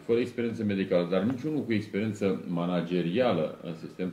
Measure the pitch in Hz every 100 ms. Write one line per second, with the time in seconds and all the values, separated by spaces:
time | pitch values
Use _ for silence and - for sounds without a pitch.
0 | - 117 123 - 117 110 104 98 92 90
1 | 85 92 107 131 151 151 117 107 104 98
2 | 110 - 98 85 - 87 87 90 82 90
3 | 85 98 127 87 78 - 85 82 78 -
4 | 90